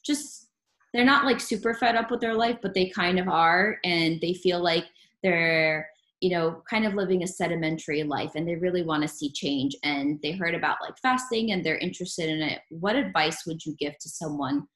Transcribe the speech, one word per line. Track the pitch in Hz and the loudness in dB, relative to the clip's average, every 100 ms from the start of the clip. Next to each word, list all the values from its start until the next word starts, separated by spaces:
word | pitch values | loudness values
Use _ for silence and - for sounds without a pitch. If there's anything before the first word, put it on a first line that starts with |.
just, | - 285 - - _ _ _ _ _ | -2 -4 -4 -16 _ _ _ _ _
they're | 240 | 4
not, | 247 277 | 6 6
like, | 269 240 | 4 2
super | - 214 233 | 0 -2 0
fed | 226 240 233 | 2 2 2
up | 226 | 0
with | 240 | -2
their | 226 | 0
life, | 220 233 233 | 2 0 0
but | 196 | -2
they | 190 185 | 0 0
kind | 196 175 180 | 2 2 2
of | 180 | 2
are, | 160 165 175 208 - | 4 6 6 2 0
and | 180 170 165 165 | 0 2 2 0
they | 170 | -2
feel | 180 185 175 | 0 0 2
like | 175 165 - _ _ _ | 2 0 -2 _ _ _
they're, | 190 170 165 160 160 156 156 _ _ _ | 2 4 4 4 4 2 -4 _ _ _
you | 185 | 0
know, | 175 165 170 - | 2 0 -2 -4
kind | 220 214 | 0 0
of | |
living | 202 185 185 | 0 0 0
a | 165 | 0
sedimentary | - 170 170 160 160 - 147 | -2 -2 0 -2 -2 -2 -2
life, | 151 139 147 | -2 -2 -4
and | 156 165 | -4 -4
they | 165 | -2
really | 180 175 | 0 0
wanna | 160 151 151 | 0 0 -2
see | - 147 | -4 -8
change, | - 147 139 135 139 | -4 -4 -2 -2 -2
and | 147 143 139 147 | -4 -2 -2 -2
they | 151 | -4
heard | 185 170 | -2 -2
about, | 165 151 - | -2 -2 -2
like, | - - | -6 -2
fasting | 254 247 - 226 226 | 0 0 0 -2 0
and | 185 | 0
they're | 156 156 | 0 -2
interested | 180 - 180 - 160 | -4 -6 -8 -4 -2
in | 156 | -2
it. | 151 - _ | -2 -6 _
What | 165 196 240 | -4 0 0
advice | 202 175 156 - 170 | 0 2 0 0 -8
would | 160 | -6
you | - 147 | -8 -6
give | 143 147 | -6 -6
to | 160 | -14
someone | - 156 147 135 143 - | -10 -6 -4 -2 -2 -4